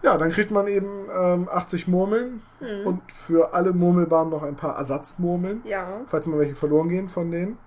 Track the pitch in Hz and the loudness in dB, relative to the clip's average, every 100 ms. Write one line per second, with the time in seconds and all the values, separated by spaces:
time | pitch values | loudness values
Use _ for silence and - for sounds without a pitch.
0 | 269 170 160 170 208 208 202 202 196 202 | 4 4 2 0 2 2 2 0 -2 -8
1 | 196 185 180 180 180 180 - 175 175 180 | -6 0 2 2 0 -4 -4 -6 0 2
2 | 196 220 247 240 - - 254 202 202 185 | 2 0 -2 -10 -16 -16 -12 -6 -4 -4
3 | - - - 165 165 175 185 180 175 175 | -8 -18 0 4 4 2 2 4 6 6
4 | 165 165 160 156 147 143 156 - 123 143 | 6 4 2 -2 -6 -6 -6 -4 -4 -4
5 | - - 175 175 180 220 233 196 180 202 | -6 -4 -2 0 -2 -6 -6 -6 -6 -10
6 | 269 160 165 151 147 139 147 151 165 175 | -4 -4 0 0 0 0 2 2 2 -2
7 | 196 180 170 170 185 240 | -4 -6 -4 -4 -6 -8